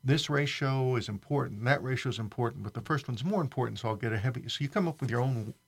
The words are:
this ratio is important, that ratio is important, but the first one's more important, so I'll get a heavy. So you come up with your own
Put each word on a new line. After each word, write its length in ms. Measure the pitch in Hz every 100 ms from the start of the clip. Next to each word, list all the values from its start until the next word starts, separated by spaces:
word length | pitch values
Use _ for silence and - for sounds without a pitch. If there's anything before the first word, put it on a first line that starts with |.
this 280 | 131 151 -
ratio 640 | 143 143 - 139 135 127 127
is 140 | 101
important, 560 | 101 - 143 120 104 120
that 180 | 143
ratio 260 | 120 127 131
is 100 | 107
important, 440 | 107 - 117 -
but 100 | 104
the 80 | -
first 280 | - 151 -
one's 160 | 117 151
more 160 | 208
important, 380 | 143 - 120 104
so 100 | 113
I'll 60 | 110
get 160 | 117
a 40 | 110
heavy. 300 | 117 117 120
So 160 | -
you 60 | 143
come 180 | 208 175
up 140 | 151
with 80 | 127
your 120 | 120
own 320 | 131 123 107 -